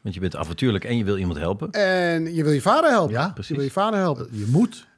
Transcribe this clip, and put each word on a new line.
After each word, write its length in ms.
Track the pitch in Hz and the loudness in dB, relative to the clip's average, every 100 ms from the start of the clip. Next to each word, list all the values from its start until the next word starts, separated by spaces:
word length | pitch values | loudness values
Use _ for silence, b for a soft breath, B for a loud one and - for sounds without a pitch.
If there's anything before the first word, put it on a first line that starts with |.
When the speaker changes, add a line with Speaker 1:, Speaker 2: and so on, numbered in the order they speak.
Speaker 1:
Want 140 | 117 | -6
je 60 | 87 | -4
bent 160 | 92 71 | -4 -4
avontuurlijk 480 | 78 85 131 101 | -8 -2 0 0
en 120 | 107 120 | -2 -2
je 80 | |
wil 140 | 101 101 | 0 0
iemand 200 | 90 78 | -2 -2
helpen. 320 | 82 98 156 | -2 -2 -4
Speaker 2:
En 640 | 202 196 185 175 165 165 | 0 2 2 2 0 -2
je 80 | 165 | -2
wil 80 | 151 | 2
je 80 | 147 | 2
vader 280 | 175 262 320 | 4 4 4
helpen. 220 | 240 160 | 4 2
Speaker 3:
Ja, 120 | 113 165 | 0 -2
Speaker 2:
Je 60 | |
Speaker 3:
precies. 240 | - 101 143 | -4 -6 -4
Speaker 2:
wil 80 | |
je 60 | 139 | -2
vader 280 | 190 208 208 | 0 0 2
helpen. 280 | 185 139 - | 0 -2 -6
Speaker 3:
Eh, 80 | 110 | -6
je 80 | 104 | 2
moet. 400 | 139 233 - - | 4 2 0 -20